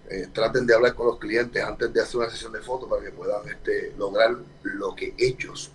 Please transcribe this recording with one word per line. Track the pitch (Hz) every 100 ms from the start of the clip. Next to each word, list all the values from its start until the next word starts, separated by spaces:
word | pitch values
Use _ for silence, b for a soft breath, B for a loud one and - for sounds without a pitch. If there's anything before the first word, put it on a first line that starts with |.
| -
eh, | 95 87
traten | 110 113 127 120
de |
hablar | 113 123
con | - 120
los | -
clientes | 107 117 120 98
antes | 110 107 117
de | 113
hacer | - 120
una | 113
sesión | - 113
de | 107
fotos | 123 127 110
para | 101
que | 98
puedan, | 90 92 104 -
este, | - 107 101 - -
lograr | 98 104 117 123 - -
lo | 101 101 95 -
que | 95 -
ellos | 127 127 - - -